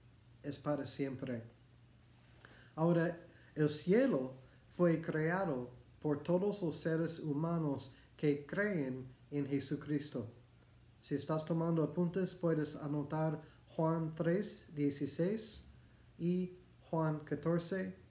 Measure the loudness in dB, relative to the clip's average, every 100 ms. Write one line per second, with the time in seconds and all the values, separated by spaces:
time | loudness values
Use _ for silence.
0 | -20 -20 -20 -12 -10 -6 -2 -2 -2 -4
1 | -4 -4 -6 -6 -8 -18 -20 -20 -20 -20
2 | -20 -20 -20 -20 -20 -20 -12 0 4 4
3 | 2 -2 -12 -20 -10 0 2 2 4 6
4 | 6 2 -2 -8 -18 -20 -12 2 4 4
5 | 0 0 0 2 0 -2 -4 -12 -20 -6
6 | -2 0 2 2 2 0 -2 -2 0 0
7 | 0 -2 -2 0 0 2 0 -2 -6 -12
8 | -20 0 2 2 0 -2 0 0 -2 -4
9 | -10 -16 -6 -4 0 -2 -2 -4 -2 -2
10 | -2 -6 -8 -12 -20 -20 -20 -20 -20 -20
11 | -6 -4 -2 -2 0 0 2 2 2 2
12 | 0 0 -2 0 2 2 0 -4 -2 -2
13 | -2 0 0 -2 -8 -20 -8 0 2 2
14 | 0 0 2 2 0 -8 -10 0 0 0
15 | -2 0 0 0 -4 -8 -14 -20 -20 -20
16 | -20 -4 0 0 -2 -8 -20 -20 -4 0
17 | 0 0 -4 -2 2 0 0 -4 -4 -8
18 | -12